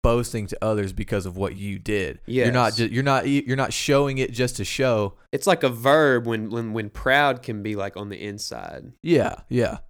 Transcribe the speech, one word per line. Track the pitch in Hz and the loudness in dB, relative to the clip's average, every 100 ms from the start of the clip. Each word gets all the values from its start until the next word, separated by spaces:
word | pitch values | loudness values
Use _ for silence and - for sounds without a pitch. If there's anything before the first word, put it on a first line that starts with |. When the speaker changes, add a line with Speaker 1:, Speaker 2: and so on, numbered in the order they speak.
Speaker 1:
boasting | 120 120 120 117 101 | 4 2 0 -6 -8
to | - | -4
others | 110 107 98 | -2 -2 -2
because | 92 101 104 92 | -6 -4 -4 -4
of | 90 | -6
what | 98 98 | -6 -6
you | 101 95 | -8 -8
did. | - 104 85 - - | -4 -2 -2 -8 -4
You're | 127 120 | 0 2
not | 123 117 | 4 2
Speaker 2:
Yes. | 107 | 2
Speaker 1:
ju-, | 117 | 0
you're | 117 | 2
not | 139 135 135 | 2 2 2
e-, | 139 139 | 0 0
you're | 135 | -2
not | 135 | -2
showing | - - 139 143 131 | -2 2 4 4 0
it | 131 | -4
just | 120 123 - | 0 -2 -2
to | 98 | -6
show. | - 131 113 101 - _ | 0 2 2 0 -6 _
Speaker 2:
It's | 135 - | -2 2
like | 170 | 4
a | 135 | 2
verb | 117 127 151 147 123 117 | 2 4 6 6 4 2
when, | 113 110 | -4 -4
when, | 117 113 | -6 -4
when | 110 104 | -4 -6
proud | - 131 135 143 127 | -4 2 4 4 0
can | 127 110 | -6 -6
be, | 104 104 | -4 -4
like, | 98 98 | -6 -8
on | 104 | -10
the | 101 | -8
inside. | 101 101 - - 87 67 - - | -10 -8 -10 -10 -10 -12 -16 -10
Speaker 1:
Yeah, | - 156 98 - - | 2 4 2 -4 -2
yeah. | 123 117 - | 0 0 -2